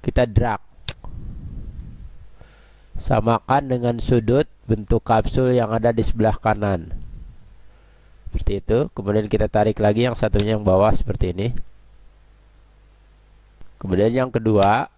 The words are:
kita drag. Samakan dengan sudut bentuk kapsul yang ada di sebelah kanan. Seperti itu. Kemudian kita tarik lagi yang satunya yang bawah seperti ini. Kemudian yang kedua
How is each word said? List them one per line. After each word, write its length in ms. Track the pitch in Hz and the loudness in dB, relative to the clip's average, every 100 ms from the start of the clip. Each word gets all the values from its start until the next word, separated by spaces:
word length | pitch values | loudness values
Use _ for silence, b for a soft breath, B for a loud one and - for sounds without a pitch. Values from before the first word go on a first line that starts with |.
| - | -2
kita 160 | 131 | 0
drag. 400 | 120 101 120 104 - - - - - - - - - - - - - - - - - b b b b b b | 2 2 0 -4 -8 -14 -14 -12 -12 -12 -12 -12 -12 -12 -12 -14 -16 -18 -18 -18 -20 b b b b b b
Samakan 720 | - - 117 110 113 - 135 139 | -8 0 0 2 0 2 0 0
dengan 320 | 123 120 117 | -2 -2 -2
sudut 480 | - 123 110 131 - - - | 0 0 2 0 0 -8 -4
bentuk 320 | 110 101 117 | -2 0 -2
kapsul 480 | - 113 - - 127 | 2 0 2 0 2
yang 240 | 123 110 | 2 2
ada 160 | 113 117 | 0 0
di 160 | 113 110 | 2 0
sebelah 320 | 110 110 - | 2 2 2
kanan. 560 | 110 104 101 90 82 - - - - - - - b b b b b b - | 0 0 0 -2 -4 -10 -10 -16 -18 -20 -20 -20 b b b b b b -8
Seperti 320 | - - 98 | -2 0 -2
itu. 160 | - 113 156 | 0 0 0
Kemudian 320 | - 101 104 104 | -4 0 0 2
kita 240 | 107 107 | 0 2
tarik 320 | 107 107 104 | 2 2 2
lagi 240 | 104 107 123 | 2 2 0
yang 80 | |
satunya 400 | 117 110 104 104 | 0 0 2 2
yang 80 | 107 | 0
bawah 320 | 101 92 107 | 2 4 6
seperti 400 | - - - 92 | 4 0 -2 -2
ini. 160 | 87 110 117 - - - - - _ - _ _ _ _ _ _ _ _ _ _ - _ _ - - | -2 -2 -2 -6 -14 -20 -20 -20 _ -20 _ _ _ _ _ _ _ _ _ _ -20 _ _ -20 -12
Kemudian 320 | 95 92 107 | -2 2 2
yang 160 | 123 127 | 0 -2
kedua 560 | 117 110 104 98 113 - | -2 2 4 4 2 -2